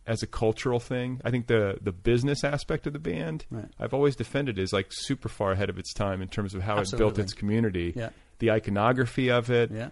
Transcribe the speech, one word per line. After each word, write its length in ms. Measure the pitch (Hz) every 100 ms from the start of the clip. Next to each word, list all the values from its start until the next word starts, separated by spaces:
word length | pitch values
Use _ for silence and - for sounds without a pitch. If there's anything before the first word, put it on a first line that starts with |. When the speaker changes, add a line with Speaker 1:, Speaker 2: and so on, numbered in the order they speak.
| -
Speaker 1:
as 160 | 113
a 40 | -
cultural 540 | - 110 110 131 120
thing. 400 | - 123 123 127
I 80 | 117
think 160 | 123 117
the, 300 | 113 98 98
the 100 | 101
business 500 | 90 - 120 139 143
aspect 440 | 139 147 - 160 151
of 80 |
the 40 | 147
band, 460 | 156 165 156 156 -
Speaker 2:
Right. 160 | 113 - -
Speaker 1:
I've 140 | 110
always 240 | 135 143 139
defended, 420 | 113 139 139 98
is, 140 | 95
like, 140 | 101 -
super 380 | - - 135 107
far 240 | - 101
ahead 160 | 95 98
of 100 | 92
its 140 | -
time 300 | - 101 95
in 60 | 92
terms 260 | - 101
of 80 | 98
how 120 | 98 104
it 0 | 98
built 20 | - 107 107
Speaker 2:
Absolutely. 40 |
Speaker 1:
its 80 | 95
community, 580 | - 104 110 113 90 85
Speaker 2:
Yeah. 160 | 120 113 - _ -
Speaker 1:
the 120 | 113
iconography 800 | 110 - 101 113 127 123 - 123
of 200 | 120 120
it, 200 | 120 117
Speaker 2:
Yeah. 200 | 110 120